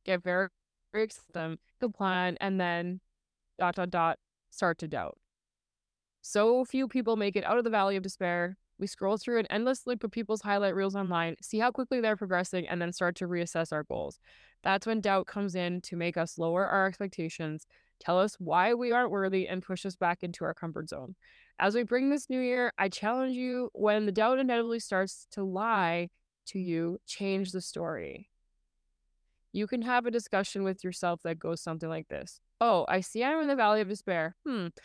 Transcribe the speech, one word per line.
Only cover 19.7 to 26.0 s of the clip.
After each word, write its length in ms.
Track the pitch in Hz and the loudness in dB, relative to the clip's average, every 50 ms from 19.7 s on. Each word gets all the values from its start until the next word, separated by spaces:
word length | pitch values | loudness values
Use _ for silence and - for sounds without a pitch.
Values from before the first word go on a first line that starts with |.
| 190 180 - | -8 -6 -6
us 100 | 202 180 | -6 -4
back 280 | - 190 175 175 - - | -2 0 0 0 0 -4
into 200 | 175 175 - - | -8 -8 -6 -4
our 80 | 151 165 | -6 -6
comfort 360 | - - 165 156 165 160 156 | -4 -6 -8 -6 -6 -8 -8
zone. 260 | - 147 131 - 185 _ _ - - - - _ _ - | -8 -10 -10 -12 -14 _ _ -20 -20 -20 -20 _ _ 0
As 160 | - 196 208 | 2 2 2
we 80 | 240 240 | 2 0
bring 260 | 208 240 247 262 277 | 2 2 2 2 2
this 200 | 285 294 - - | 2 0 -2 -2
new 100 | 254 254 | -2 -2
year, 320 | 254 247 247 254 247 240 - - | 0 0 2 2 0 0 0 0
I 100 | 185 196 | 0 0
challenge 460 | 180 - - 208 233 254 262 262 254 | 0 -2 -2 -2 0 0 0 -2 -2
you, 340 | 247 254 254 247 247 247 233 - | -2 -2 -2 -2 -2 -4 -4 -4
when 320 | - 196 214 208 214 214 202 | 0 2 4 4 4 2 2
the 40 | |
doubt 280 | 190 208 214 226 262 262 | 2 4 4 4 4 4
inevitably 400 | 269 254 240 233 233 233 233 233 | 2 2 2 2 2 0 -2 -4
starts 480 | 220 - 208 185 190 190 - - - - | -4 -2 0 0 0 0 -2 -10 -18 -14
to 120 | - - 196 | -8 -6 -4
lie 640 | 190 185 185 208 233 226 208 185 170 170 170 | -4 -2 -2 0 2 2 2 4 2 2 0